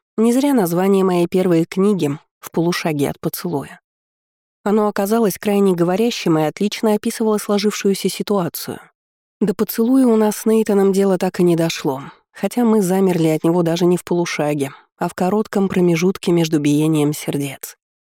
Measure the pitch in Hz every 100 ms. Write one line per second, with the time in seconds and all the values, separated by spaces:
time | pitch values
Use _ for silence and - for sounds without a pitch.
0 | _ - 226 240 285 262 175 170 190 196
1 | 190 180 170 185 185 165 170 - 196 196
2 | 147 143 _ _ - - 170 175 170 147
3 | 139 147 165 - 180 151 127 - _ _
4 | _ _ _ _ _ _ 208 214 214 208
5 | 196 226 220 - 214 202 196 175 175 185
6 | 233 - - 156 156 - 208 - 226 208
7 | 233 - 220 214 - 202 208 - 202 196
8 | 190 - 190 202 170 - - - - _
9 | _ _ _ _ 208 196 214 - 226 269
10 | 254 220 214 208 220 220 220 202 196 190
11 | 196 185 185 - 180 165 165 - 160 131
12 | 151 - _ - 202 - 240 220 180 185
13 | 190 175 160 156 170 175 165 170 175 180
14 | - 175 170 - 147 151 139 - _ -
15 | 175 - 180 208 214 208 196 185 180 165
16 | 180 196 - 175 160 156 147 147 156 156
17 | 147 147 - 143 139 135 - - _ _
18 | _